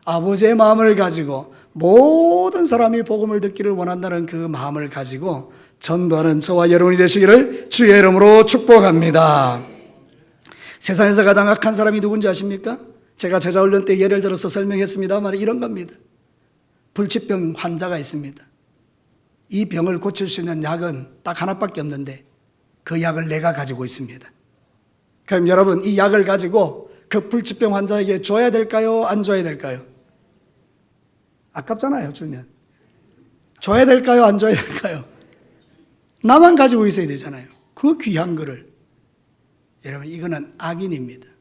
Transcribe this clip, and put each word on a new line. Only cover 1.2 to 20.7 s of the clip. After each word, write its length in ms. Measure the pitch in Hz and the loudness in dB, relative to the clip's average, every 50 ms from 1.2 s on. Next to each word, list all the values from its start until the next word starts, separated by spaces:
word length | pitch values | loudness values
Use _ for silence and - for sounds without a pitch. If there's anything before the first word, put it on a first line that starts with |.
| 151 143 139 135 - - - - _ _ | -8 -8 -8 -10 -12 -14 -20 -20 _ _
모든 960 | - 156 160 175 208 240 277 302 320 330 330 339 349 359 370 370 415 349 339 | -10 -2 2 6 6 6 6 6 4 4 4 2 2 2 0 -2 -2 -2 0
사람이 340 | - 233 240 233 226 233 233 226 | 0 2 2 2 0 0 -2 -4
복음을 380 | - 214 208 220 214 214 208 | -4 -4 -4 -4 -2 -4 -4
듣기를 300 | 196 196 196 - 202 208 | -4 -6 -6 -6 -6 -4
원한다는 560 | 196 180 175 180 180 180 180 185 175 170 165 | -4 -4 -6 -8 -8 -8 -8 -6 -6 -6 -6
그 80 | 160 165 | -8 -8
마음을 560 | 165 165 165 151 131 131 143 151 151 147 139 | -8 -8 -8 -8 -8 -8 -8 -8 -8 -10 -10
가지고 600 | - 147 135 127 135 135 170 185 156 131 131 - - - _ _ _ - | -10 -12 -12 -12 -12 -10 -8 -8 -8 -8 -10 -16 -20 -20 _ _ _ -10
전도하는 600 | - - 165 180 180 165 160 156 160 160 156 151 | -6 -4 -2 -2 0 0 0 0 2 0 0 0
저와 300 | 151 - 180 175 175 170 | -2 0 0 2 4 4
여러분이 280 | 175 170 175 180 185 | 4 4 4 4 4
되시기를 720 | 180 180 170 185 202 190 190 220 254 - - - - - - | 4 2 2 4 4 6 8 8 8 6 4 -6 -12 -6 -2
주의 260 | - - 240 208 202 | 2 4 6 8 8
이름으로 480 | 202 190 190 185 190 202 208 214 220 220 | 8 8 6 6 6 8 8 10 8 8
축복합니다. 1200 | 214 - 240 - - 233 220 196 190 165 165 165 165 151 160 160 156 147 143 135 123 123 120 127 - - - - - _ _ _ _ _ _ _ _ _ _ _ - - _ - - - | 6 2 0 6 8 8 8 8 6 4 2 2 2 2 4 4 4 4 2 2 0 -2 -6 -10 -16 -20 -20 -20 -20 _ _ _ _ _ _ _ _ _ _ _ -20 -20 _ -20 -20 -18
세상에서 460 | - - - 190 175 214 202 202 208 196 | -8 -6 -4 2 2 4 4 4 4 4
가장 260 | 202 202 202 202 202 | 4 4 4 4 2
악한 240 | 208 202 - 220 220 | 2 0 0 -2 -2
사람이 260 | 202 214 214 208 214 | 0 0 0 0 -2
누군지 280 | 196 208 214 220 208 | -2 -2 -4 -2 -2
아십니까? 500 | 196 180 175 196 202 196 190 - 226 247 - - - - _ _ _ _ | -2 -2 -2 -6 -8 -8 -8 -8 -10 -10 -10 -16 -20 -20 _ _ _ _
제가 220 | - - 180 185 180 | -10 -6 -4 -2 -2
제자훈련 460 | 165 175 170 190 190 196 196 196 190 | -2 0 0 2 2 2 2 0 0
때 120 | 196 190 | 0 0
예를 220 | 190 190 196 202 196 | 0 2 0 0 0
들어서 300 | 196 190 185 165 - 180 | -2 -4 -4 -4 -6 -6
설명했습니다만 880 | - 202 196 202 202 190 196 190 202 196 190 180 196 208 202 196 196 | -4 -4 -4 -4 -4 -4 -4 -4 -4 -6 -4 -4 -4 -4 -4 -6 -6
이런 240 | 196 214 220 247 247 | -4 -4 -4 -4 -4
겁니다. 320 | 247 233 214 185 175 - - _ _ _ _ _ _ _ _ _ _ _ _ _ _ _ _ _ _ _ - | -6 -8 -10 -12 -12 -16 -20 _ _ _ _ _ _ _ _ _ _ _ _ _ _ _ _ _ _ _ -8
불치병 600 | - 208 190 - 226 - - 202 185 170 160 156 | -6 -4 -2 -4 -4 -4 -6 -6 -4 -4 -6 -8
환자가 420 | - - 170 170 160 185 180 180 | -8 -8 -8 -8 -6 -6 -6 -8
있습니다. 460 | 151 139 - - 147 143 139 143 - _ _ _ _ _ _ _ _ _ _ _ _ _ _ _ _ _ _ _ _ _ | -8 -8 -8 -10 -10 -12 -14 -18 -20 _ _ _ _ _ _ _ _ _ _ _ _ _ _ _ _ _ _ _ _ _
이 180 | - 196 202 214 175 | -8 -6 -6 -6 -4
병을 320 | 185 170 165 190 180 170 | -4 -4 -4 -4 -4 -4
고칠 260 | 190 202 - - 196 | -6 -6 -6 -6 -6
수 140 | 175 - 185 | -6 -6 -8
있는 220 | 170 170 165 160 156 | -8 -8 -8 -8 -6
약은 440 | 151 | -6